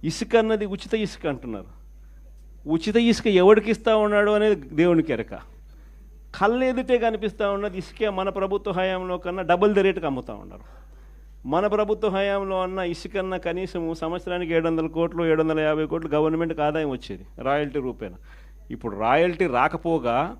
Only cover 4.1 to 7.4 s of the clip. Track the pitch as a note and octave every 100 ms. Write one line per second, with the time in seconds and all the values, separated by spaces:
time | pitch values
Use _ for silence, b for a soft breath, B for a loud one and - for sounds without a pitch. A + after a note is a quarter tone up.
4.1 | G#3 G#3 G#3 G#3+ F#3+ C3+ D3+ F3 E3+ D#3
5.1 | A#2 A2 - - - - b b b b
6.1 | - - - G3+ B3 B3+ B3+ B3+ B3 A3+
7.1 | A3 G#3 G3